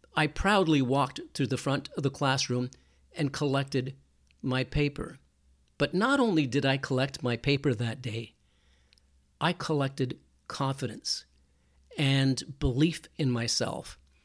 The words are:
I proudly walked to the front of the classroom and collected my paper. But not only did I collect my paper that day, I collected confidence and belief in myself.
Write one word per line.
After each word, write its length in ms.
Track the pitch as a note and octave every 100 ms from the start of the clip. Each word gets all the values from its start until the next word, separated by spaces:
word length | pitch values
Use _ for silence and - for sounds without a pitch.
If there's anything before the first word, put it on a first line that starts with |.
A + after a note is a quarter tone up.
| - -
I 100 | D3+
proudly 560 | - G3 G#3 E3 D3+
walked 400 | B2 C#3 C3 - - -
to 100 | B2+
the 120 | B2+
front 320 | C#3 C#3 - -
of 60 |
the 80 | C3+
classroom 640 | - C#3 C3+ - B2 B2 - _ _ _ -
and 160 | C#3+
collected 640 | C#3 D3 C3+ C#3 C#3 C3 - _ _ _ _
my 220 | C3+ B2+
paper. 560 | C3 D3 D3 - - - _ _ _ _ _ -
But 160 | C#3+
not 260 | F3 A#3 C#4
only 280 | A#3 D#3+ C3+
did 180 | C3+ C3+
I 120 | C#3
collect 460 | - B2+ C#3 -
my 140 | B2 A#2
paper 360 | - C#3 D3 A2
that 260 | A#2 A2
day, 320 | B2 A2+ A#2 _ _ _ _ _ _ _ _ _ _ _
I 140 | D#3
collected 640 | F3 - D3+ C3+ C#3 B2+ - _ _ -
confidence 760 | - C3+ C3+ B2 G#2+ - - - _ _ _ _ _ _ -
and 600 | C#3 C3+ C3+ B2+ - -
belief 440 | C3 B2 E3 D#3+ - -
in 140 | C#3
myself. 720 | A#2+ A#2 - - - - - _ _